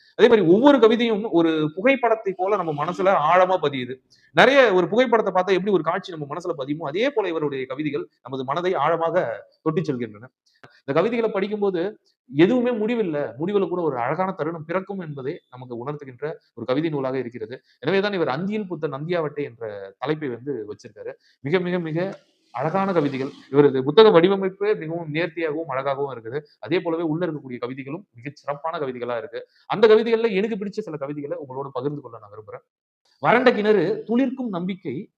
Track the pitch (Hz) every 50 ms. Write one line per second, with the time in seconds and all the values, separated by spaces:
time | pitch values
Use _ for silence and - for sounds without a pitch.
0 | _ _ _ - 196 240 - 139 - 156 180 214 254 294 285 254 226 220 240 226
1 | 240 233 220 196 220 214 156 170 165 165 160 156 156 151 - - 196 262 269 254
2 | 254 226 220 220 - 196 180 - 180 196 214 196 175 165 151 143 147 170 175 185
3 | 185 190 196 165 147 156 175 185 185 180 185 175 156 143 135 131 123 120 131 -
4 | _ _ _ _ _ _ - 160 196 247 277 277 254 220 190 180 175 160 202 233
5 | 262 240 233 220 202 196 180 185 180 202 190 175 185 208 196 175 160 160 175 196
6 | 185 - 170 156 147 135 147 175 170 180 160 147 131 139 147 160 165 143 147 190
7 | 240 285 285 220 202 180 165 160 151 143 135 135 127 127 131 139 156 147 135 -
8 | - - _ _ _ 127 135 131 131 131 143 175 170 185 185 147 139 156 170 165
9 | 165 165 160 185 156 120 110 101 - _ _ _ - 160 156 185 156 147 135 120
10 | 120 107 104 104 120 131 _ _ _ _ _ _ - - _ _ _ - 139 160
11 | 185 226 240 233 226 214 - 196 196 202 214 208 202 202 180 165 170 202 220 _
12 | _ _ _ _ _ _ 139 143 170 202 247 254 233 247 247 214 214 220 247 233
13 | 214 170 151 147 143 120 110 123 160 190 208 202 190 165 175 180 165 151 131 120
14 | 117 127 156 170 185 190 185 - 147 160 170 165 151 165 170 190 190 - 202 190
15 | 175 156 139 139 127 139 175 - _ _ 127 123 127 127 120 113 120 143 151 147
16 | 143 131 127 123 147 151 165 - _ _ _ 117 113 120 127 147 160 165 151 139
17 | 131 131 131 131 123 117 117 120 110 107 127 - _ _ _ _ - 143 190 196
18 | 196 208 202 180 160 135 127 151 185 196 208 214 214 180 175 156 160 151 135 135
19 | 151 170 180 170 156 147 147 147 143 127 117 110 117 107 104 101 98 98 98 -
20 | 127 139 156 156 156 135 120 113 123 147 139 117 104 101 - - - 120 - 104
21 | 101 120 139 _ _ _ _ _ - 139 170 185 180 180 180 180 165 160 156 170
22 | 180 196 196 - _ _ _ _ _ _ - 120 139 160 170 196 196 196 185 170
23 | 147 139 135 127 135 143 - - - - 135 143 143 139 131 131 131 139 151 220
24 | 220 214 196 165 170 190 196 196 190 190 185 - 202 208 208 170 160 156 165 175
25 | 170 151 147 160 175 170 165 170 165 156 147 156 165 143 127 131 135 143 139 135
26 | 143 139 127 117 110 113 123 151 151 _ _ _ 104 113 160 185 170 170 160 165
27 | 175 156 151 165 180 175 156 143 135 127 123 117 120 120 131 139 131 135 147 190
28 | 202 _ _ 120 117 143 - - - 139 147 147 - 160 170 165 143 131 123 120
29 | 120 120 120 117 110 104 113 127 - _ _ _ _ - 147 185 220 220 214 226
30 | 226 233 226 220 233 233 196 185 208 226 226 190 208 202 - 214 - 175 156 147
31 | 139 143 151 147 143 143 170 170 147 131 127 135 139 139 - 127 131 147 147 143
32 | 127 120 117 113 110 104 104 110 107 104 101 135 _ _ _ _ _ _ _ _
33 | _ _ _ _ 131 151 202 247 262 254 208 208 202 214 214 196 156 180 214 214
34 | - - 226 240 269 254 269 269 254 226 185 170 180 185 196 180 - 160 127 160
35 | 220 - _